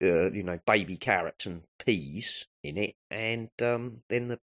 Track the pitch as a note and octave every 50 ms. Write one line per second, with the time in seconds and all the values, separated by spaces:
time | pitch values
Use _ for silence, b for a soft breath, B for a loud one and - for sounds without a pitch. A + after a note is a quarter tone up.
0 | - F#2 E2+ D#2+ F2+ F#2+ - G#2 F2+ F2+ F2 E2+ - - A2 G#2+ F2+ D#2 F#2 E2+
1 | - B2+ G2+ F2+ E2+ D#2+ - - - G2 F2 E2 D#2 _ _ - - C3 A2 F2
2 | C#2+ C#2 D2+ G#2 - - - - - - _ _ - D2 D2+ F#2+ G#2+ - - _
3 | _ _ - A2 A2 A2+ A2+ A#2 A2+ A2+ _ - A#2+ A#2+ A#2+ A#2 A#2+ B2 A2+ A#2+
4 | - - A#2 B2 A#2+ A#2+ A#2+ -